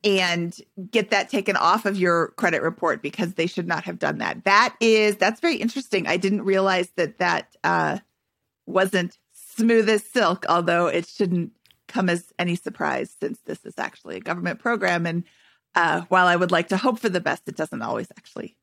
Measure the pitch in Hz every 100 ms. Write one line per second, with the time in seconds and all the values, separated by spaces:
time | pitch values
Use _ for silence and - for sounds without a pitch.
0 | 214 196 180 175 170 - - - 185 226
1 | 202 202 - 202 196 190 165 208 202 196
2 | 180 170 160 - 175 160 160 170 170 -
3 | 143 - 175 185 170 - 170 160 - 180
4 | 151 156 113 - - 202 247 - 226 220
5 | 214 202 190 226 339 285 233 277 254 196
6 | 165 190 190 202 196 190 190 185 180 -
7 | 170 - 180 170 - _ 170 170 156 196
8 | _ _ _ _ _ _ - 185 190 190
9 | 175 _ _ - - - 226 226 214 214
10 | - 254 190 180 - 170 170 170 175 170
11 | 175 - 190 175 165 _ _ _ - -
12 | 185 175 - - 175 175 - 214 151 131
13 | - - - 226 - 170 - - - -
14 | - - - 175 175 220 240 233 190 175
15 | 170 170 170 _ _ _ _ - 170 160
16 | 175 185 180 175 175 170 170 190 254 226
17 | 226 180 151 - - - 156 135 113 113
18 | 175 - - - - _